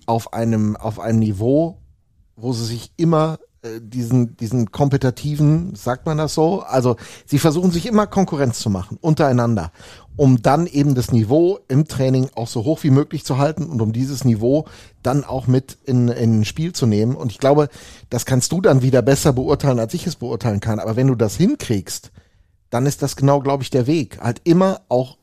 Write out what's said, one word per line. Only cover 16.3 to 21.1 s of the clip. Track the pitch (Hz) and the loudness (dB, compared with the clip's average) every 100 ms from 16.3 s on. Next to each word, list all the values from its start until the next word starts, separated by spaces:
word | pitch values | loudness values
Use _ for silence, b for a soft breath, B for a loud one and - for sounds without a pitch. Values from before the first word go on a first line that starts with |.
| 110 | 2
ein | |
Spiel | 104 - 165 | 0 -4 -6
zu | 175 127 | -2 0
nehmen. | 104 113 131 | 2 0 -2
Und | 127 | -6
ich | 98 | -2
glaube, | 135 147 147 B B B B | 2 4 2 B B B B
das | 123 - | -6 -2
kannst | 131 - | 0 0
du | 165 | 2
dann | 190 135 | 4 4
wieder | 127 127 | 4 2
besser | 117 139 160 | 4 2 2
beurteilen, | 123 131 143 143 123 | 0 0 0 0 0
als | 113 | -2
ich | 175 - | -4 -6
es | - | -8
beurteilen | 123 117 123 101 | -8 -4 -2 -2
kann. | 117 107 | -2 -2
Aber | 95 110 | -2 0
wenn | |
du | 135 | 2